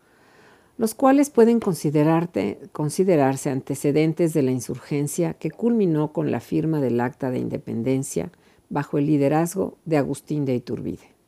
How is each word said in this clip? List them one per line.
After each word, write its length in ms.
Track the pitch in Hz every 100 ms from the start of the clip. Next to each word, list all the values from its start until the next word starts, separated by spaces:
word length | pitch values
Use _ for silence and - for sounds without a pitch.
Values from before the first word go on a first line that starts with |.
| _ _ _ _ - _ _ -
los 160 | 226
cuales 380 | - 269 277 285
pueden 280 | - 226 233
considerarte-, 1080 | 208 156 151 151 151 165 170 - 101 - 139
considerarse 760 | - 151 - 190 165 135 135 147
antecedentes 840 | 135 - 139 147 151 160 160 170 160
de 80 |
la 80 | 131
insurgencia 840 | 131 - 131 - 147 147 - 165
que 160 | - 160
culminó 640 | - 233 233 190 151 151
con 160 | - 147
la 100 | -
firma 420 | - 160 156 151
del 180 | 131 120
Acta 320 | 123 - 131
de 80 | 127
Independencia 920 | 117 113 - 113 117 135 135 - 175 - _ _ _
bajo 300 | 143 143 151
el 80 | 147
liderazgo 720 | 147 139 151 170 185 - - -
de 120 | 156
Agustín 480 | 139 143 - 151 135
de 80 |
Iturbide. 640 | 123 - 117 - - - _